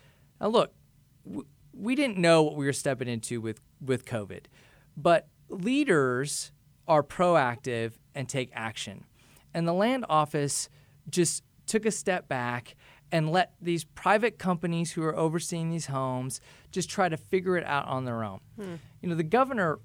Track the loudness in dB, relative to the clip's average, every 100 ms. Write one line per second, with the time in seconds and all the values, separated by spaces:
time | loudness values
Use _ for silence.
0 | _ _ _ -6 0 2 2 _ _ _
1 | _ _ -14 -12 -12 _ _ -8 -4 0
2 | 0 2 6 6 6 2 -2 -2 -2 -2
3 | -4 -6 -4 -6 -6 -8 _ -10 -2 -2
4 | -2 -6 -6 -12 -18 _ -20 _ _ -2
5 | 2 2 0 _ -14 -6 0 0 4 4
6 | 4 2 -2 -6 -8 _ _ _ 2 2
7 | 2 2 4 4 4 -2 -4 -2 -4 -6
8 | _ -10 -6 -4 -4 -6 -8 -8 -10 -12
9 | -18 _ _ -20 _ -2 0 2 2 0
10 | 2 2 2 0 -2 -2 -6 -12 _ _
11 | -4 0 0 0 -10 _ -2 0 0 -2
12 | -2 -2 -2 -4 -2 -4 -8 -20 -20 -20
13 | -2 0 2 2 2 -2 -2 -2 -4 -2
14 | 2 4 2 0 -2 0 0 -2 -2 -2
15 | -2 0 0 0 -4 -4 -4 -4 -4 -4
16 | -4 -4 -6 -10 -14 -20 -10 -6 -4 0
17 | 0 -2 -2 -2 0 0 0 -2 -2 -4
18 | -4 -4 -6 -8 -16 -14 -12 -12 -14 -8
19 | -4 -2 2 2 2 2 0 -2